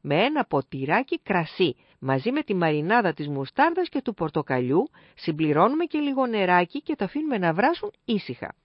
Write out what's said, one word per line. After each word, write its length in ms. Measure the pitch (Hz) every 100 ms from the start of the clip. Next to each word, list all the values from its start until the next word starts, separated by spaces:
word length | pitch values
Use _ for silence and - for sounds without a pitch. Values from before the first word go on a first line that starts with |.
με 240 | 143 147
ένα 200 | 233 302
ποτηράκι 760 | 226 147 131 135 135 190 269 339
κρασί, 540 | - 185 160 - 175 - _ _
μαζί 320 | 131 135 214
με 120 | 277
τη 120 | 294
μαρινάδα 580 | 190 170 151 156 233 196
της 160 | 156 147
μουστάρδας 600 | 143 135 - 302 339 349
και 140 | 285
του 120 | -
πορτοκαλιού, 760 | 214 160 - - 131 127 151 277 _ -
συμπληρώνουμε 720 | - - 151 156 147 196 302
και 140 | 339 311
λίγο 280 | 294 269 254
νεράκι 560 | 220 185 180 180 277
και 140 | - 311
τα 80 |
αφήνουμε 340 | 196 285 311 233
να 140 | 175
βράσουν 380 | 165 247 349 415 _
ήσυχα. 500 | - 214 - 123 - -